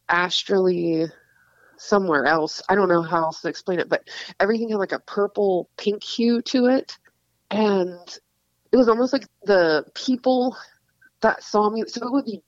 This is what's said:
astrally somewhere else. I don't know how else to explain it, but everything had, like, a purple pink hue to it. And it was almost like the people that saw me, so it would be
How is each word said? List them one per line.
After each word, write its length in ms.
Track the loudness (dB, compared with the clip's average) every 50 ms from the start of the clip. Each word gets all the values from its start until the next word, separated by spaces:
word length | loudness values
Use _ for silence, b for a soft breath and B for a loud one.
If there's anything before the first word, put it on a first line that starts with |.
| _ -2
astrally 1000 | 0 0 0 -2 -4 -4 -2 0 0 2 2 2 0 0 0 -2 0 -2 -2 -4 -6 b b b b b b b b b b b b b
somewhere 460 | -4 0 0 0 2 2 0 2 2
else. 360 | 2 2 0 0 -4 -6 -6 -4 0
I 60 | 0
don't 140 | 2 4 4
know 140 | 2 2
how 220 | 2 0 -2 -2 -2
else 180 | -2 -4 -6
to 60 | -8 -8
explain 300 | -10 -8 -6 -4 -4 -4
it, 100 | -2 -2
but 200 | -2 -4 -4 B B B B B B B
everything 300 | 0 0 0 -2 -2 -4
had, 80 | -2 -4
like, 140 | -4 -4
a 60 | -6 -8
purple 720 | _ -6 -4 -2 -2 -2 -2 -2 -2 0 0 -2 -4 -8 _
pink 260 | -6 -4 -4 -4 -4
hue 400 | -6 -8 -4 0 0 2 0 0
to 240 | -2 -2 0 2 2
it. 300 | 2 2 0 -2 -6 -14 -20 _ _ _ _ _ _ _ _ _ -6
And 680 | -2 0 2 2 2 0 0 -2 -6 -12 -18 -20 -20 -20 _ _ _ _ _ _ _ _ _ _
it 40 | 4
was 120 | 4 6 6
almost 240 | 4 4 2 0
like 140 | 0 -4 -6 -8 _ _ 0
the 400 | 2 4 4 6 4 2 0 -2 -4 -12
people 600 | -8 -4 -2 -2 0 0 2 2 2 0 -2 -4 B B B B B _ _ _ _ _ _ _ -2
that 220 | 0 0 0 -2
saw 280 | -4 -2 0 2 2 2
me, 140 | 0 -2 -6
so 200 | -6 -8 -8 -6
it 60 | -2
would 120 | -2 -2 -2
be 180 | -4 -8 -12 -2